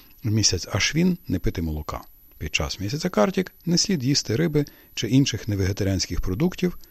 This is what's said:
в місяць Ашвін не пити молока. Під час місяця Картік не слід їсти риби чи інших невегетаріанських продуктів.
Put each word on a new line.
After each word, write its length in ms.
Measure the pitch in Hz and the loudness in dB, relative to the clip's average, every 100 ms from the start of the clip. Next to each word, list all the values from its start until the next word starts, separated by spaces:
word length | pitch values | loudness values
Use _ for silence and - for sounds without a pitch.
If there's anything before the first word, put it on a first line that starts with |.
| - - | -20 -8
в 60 | 117 | 0
місяць 380 | 107 101 90 - | 2 2 0 -2
Ашвін 460 | 101 - 151 185 175 - | -2 0 2 2 0 -2
не 100 | 95 | -2
пити 240 | - - | 0 -2
молока. 380 | 80 78 73 - - - - - | -2 -4 -6 -10 -12 -20 -20 -10
Під 160 | 78 | -4
час 260 | - 69 - | -2 -2 -4
місяця 280 | 98 139 180 | -4 -2 -2
Картік 440 | 214 208 190 180 - - | 2 2 2 -4 -6 -2
не 120 | 170 | 0
слід 260 | - 185 | 2 0
їсти 320 | 123 143 - 110 | 2 0 0 0
риби 280 | 170 147 143 - - | 2 0 -2 -6 -16
чи 140 | - 113 | -8 2
інших 400 | 127 139 110 - | 4 4 0 -2
невегетаріанських 720 | 101 95 101 98 95 - 90 | 0 0 0 0 0 -2 -2
продуктів. 580 | - 92 175 - - - - | 0 0 0 0 -2 -2 -12